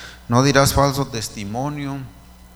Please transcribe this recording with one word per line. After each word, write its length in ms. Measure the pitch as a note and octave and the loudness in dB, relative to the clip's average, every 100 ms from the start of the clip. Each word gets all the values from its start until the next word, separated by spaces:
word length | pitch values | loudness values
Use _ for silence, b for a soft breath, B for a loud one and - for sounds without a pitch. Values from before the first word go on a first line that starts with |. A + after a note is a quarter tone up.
| B B - | B B 0
no 140 | A#2+ | 2
dirás 300 | C#3 C#3 C#3 | 6 4 4
falso 340 | C#3 C#3 C3+ B2 | 4 2 0 -4
testimonio, 920 | A#2 G#2 A2+ G2+ A2+ C#3+ D3 C#3 C#3 B2+ - - - - | -6 -8 -8 -8 -6 -6 -6 -8 -8 -12 -18 -20 -20 -20